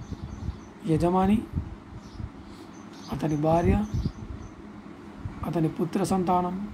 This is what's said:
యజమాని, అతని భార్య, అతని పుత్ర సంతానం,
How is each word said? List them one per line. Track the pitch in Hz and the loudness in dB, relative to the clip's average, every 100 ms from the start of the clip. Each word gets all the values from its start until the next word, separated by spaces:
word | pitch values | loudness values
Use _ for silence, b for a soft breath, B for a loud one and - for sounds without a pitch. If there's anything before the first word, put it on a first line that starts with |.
| - - - - - - - - - | -12 -10 -8 -6 -6 -8 -14 -6 2
యజమాని, | 156 170 185 190 220 - - - - - - - - - - - - - - - - - | 4 6 6 6 4 2 -4 -4 -10 -14 -14 -12 -10 -10 -10 -16 -16 -16 -16 -16 -16 -6
అతని | 139 156 151 | -2 0 4
భార్య, | 156 170 180 202 214 - - - - - - - - - - - - - - - - | 6 6 6 4 4 0 -2 -4 -10 -10 -12 -14 -16 -16 -16 -16 -16 -12 -10 -6 -2
అతని | 160 160 | 2 2
పుత్ర | - 165 202 | 2 0 2
సంతానం, | 180 190 175 180 180 185 208 | 2 2 4 4 4 -2 -6